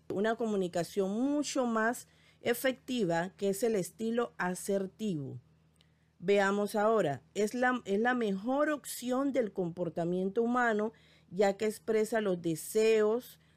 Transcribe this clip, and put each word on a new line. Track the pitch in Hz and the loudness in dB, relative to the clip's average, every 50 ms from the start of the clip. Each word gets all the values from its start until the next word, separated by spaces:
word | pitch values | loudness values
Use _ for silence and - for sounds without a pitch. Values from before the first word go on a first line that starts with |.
| _ - - | _ -6 -2
una | 185 208 220 233 | 0 2 0 0
comunicación | - 240 220 208 196 185 175 170 175 165 - - 202 190 190 | 0 0 0 0 0 0 0 0 -2 -4 -2 -2 -2 0 0
mucho | 202 220 254 277 294 294 285 - - 294 247 | 0 0 0 0 0 0 -2 -2 -2 0 0
más | 240 226 220 220 226 247 - - _ _ _ _ _ _ _ | 0 2 2 0 0 -2 -4 -10 _ _ _ _ _ _ _
efectiva, | - - 240 240 - 262 247 - - - 254 247 208 170 165 165 175 185 - | -2 -2 -2 0 0 -2 -2 -2 -6 -4 -2 0 0 0 0 0 -2 -4 -6
que | - 202 196 | -2 -2 -2
es | 190 196 247 | 0 0 0
el | 226 220 | 0 0
estilo | 196 175 - - - 220 226 233 240 240 - _ | 0 -2 -4 -6 -6 -4 -2 -2 -2 -2 -4 _
asertivo. | - 180 180 185 - - - 196 196 190 185 - - 220 214 175 151 139 127 123 123 - _ _ _ _ _ _ _ _ _ _ _ _ _ _ - | -4 -4 -4 -4 -4 -2 -2 0 0 -2 -4 -8 -6 -4 -4 -2 -4 -4 -8 -10 -12 -16 _ _ _ _ _ _ _ _ _ _ _ _ _ _ -6
Veamos | 175 185 202 202 196 196 202 202 208 196 - | 0 2 4 4 4 4 2 2 0 -2 0
ahora, | 214 208 220 226 214 180 147 139 - - _ - | 2 2 4 4 4 2 0 -2 -4 -8 _ -4
es | 190 208 208 - | -2 -2 -2 0
la, | 247 254 254 254 240 - | 0 2 2 2 0 -2
es | - 196 202 | -2 0 2
la | 226 247 254 | 2 2 0
mejor | 247 233 208 196 190 202 247 262 285 302 311 | 0 0 -2 -2 -4 -2 -2 0 0 0 0
opción | 302 277 - - - - 240 247 247 254 277 285 | 0 -4 -6 -10 -12 -8 -4 -2 -2 0 0 0
del | 247 269 226 - - | 0 0 -2 -2 -2
comportamiento | - 185 170 170 185 175 165 156 175 170 170 180 185 185 196 190 233 233 | -4 -4 -4 -4 -4 -6 -4 -4 -4 -2 -2 -2 -2 -2 -2 0 0 0
humano, | 233 240 247 240 233 220 208 214 220 - - _ _ - _ _ - | 0 2 2 2 2 2 0 -2 -4 -6 -12 _ _ -20 _ _ -8
ya | 175 180 208 196 196 | 0 2 2 2 2
que | 196 220 | 2 -2
expresa | 214 208 - - - 220 214 214 208 240 220 | -4 -4 -4 -4 0 0 0 0 0 0 0
los | 214 196 180 175 | 0 0 -2 0
deseos, | 165 170 160 156 - - - 220 220 220 220 220 214 214 220 247 247 - - - _ _ _ | 0 -2 -2 -2 -4 -2 0 4 4 6 6 6 4 4 2 0 -4 -8 -20 -20 _ _ _